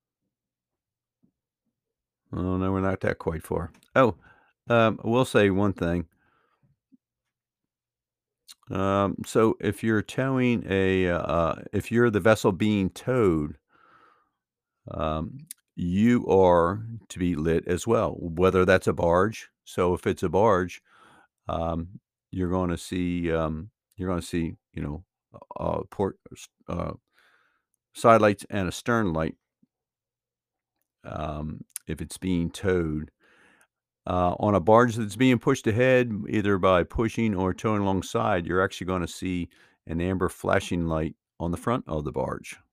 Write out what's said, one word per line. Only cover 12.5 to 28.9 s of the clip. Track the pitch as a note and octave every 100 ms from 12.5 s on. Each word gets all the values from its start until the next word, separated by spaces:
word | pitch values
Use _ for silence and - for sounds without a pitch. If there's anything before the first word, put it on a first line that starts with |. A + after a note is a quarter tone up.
being | F2+ G#2+ G#2 F#2
towed, | - - B2+ G2+ E2 D2+ D2+ _ _ _ _ _ _ _ _ _ _ _ _ -
um, | E2 D#2 D#2 E2 C3 D#3 - _ -
you | F2 F#2 A#2 B2 -
are | F#2+ F#2 F2 E2+ G#2 A2+ A2+ -
to | -
be | F2 D2+
lit | D#2+ E2 -
as | F2 -
well, | A2+ F2+ -
whether | F2 E2 F#2 F#2 F#2
that's | F#2 -
a |
barge. | E2 E2+ E2+ G#2 G#2+ - _
So | - - F#2
if | F2 A2
it's | F2+
a | F#2
barge, | F2 A2+ F#2 F2+ - _ _ - _ _ _ -
um, | E2 E2 E2 E2+ G#2+ _ _ _
you're | F#2+ F2+
gonna | F#2 F2+ E2+
see, | - F#2+ F2 F2 E2+
um, | E2 D#2+ D#2 G#2 _ _ -
you're | F#2
gonna | F2+
see, | E2 F2 E2 - _
you | D#2+
know, | D#2 D2+ - _ _ - - -
uh, | - - -
port, | - G2 - -
s-, | - - _ -
uh, | F2 - - _ _ _ _ _ _ _ _ _
side | - A#2+ A2+
lights | G#2+ G2+ -
and | G2+ F2+
a |
stern | - -